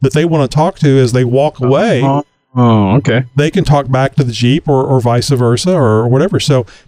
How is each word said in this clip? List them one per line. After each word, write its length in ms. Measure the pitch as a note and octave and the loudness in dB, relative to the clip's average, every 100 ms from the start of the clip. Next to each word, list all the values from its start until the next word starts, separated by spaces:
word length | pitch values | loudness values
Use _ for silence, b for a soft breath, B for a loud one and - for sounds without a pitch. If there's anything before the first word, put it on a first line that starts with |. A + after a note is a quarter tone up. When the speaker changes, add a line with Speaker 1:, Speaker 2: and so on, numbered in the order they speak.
Speaker 1:
that 120 | C3+ | -2
they 120 | D3+ E3+ | 0 0
wanna 220 | D#3+ C3 | 0 -2
talk 320 | D3+ E3 - | 0 -2 0
to 180 | D3 C3+ | 0 2
as 160 | B2 | 2
they 100 | B2+ | 0
walk 360 | B2 C3 D3+ - | 0 0 0 -2
away, 420 | B2+ C#3 A3+ D#3 | -2 0 0 0
Speaker 2:
Oh, 220 | C3+ C#3+ - _ _ B2+ | 0 -2 -4 _ _ 0
oh, 400 | A#2+ A2 G2 A#2+ | 2 2 2 0
okay. 280 | - A#2 B2+ C#3+ | 0 -2 -2 -4
Speaker 1:
they 160 | D3+ | -2
can 120 | G3 | -2
talk 260 | D3+ C#3+ B2+ | 0 0 0
back 240 | C3 C3+ - | -2 -2 -2
to 80 | |
the 80 | B2+ | -4
Jeep 360 | A2 A#2+ D3 - | -2 0 0 0
or, 160 | C3+ | 0
or 160 | C3+ C3 | 0 0
vice 300 | A#2+ A#2+ - | 0 -2 0
versa 440 | C3 A#2+ A#2+ F3+ | 0 0 0 0
or 340 | F#3 B2 G#2+ A#2+ | 0 2 2 2
whatever. 320 | C3 F#3 C#3+ | 0 0 -2
So 260 | - C3 - B | 0 -2 -2 B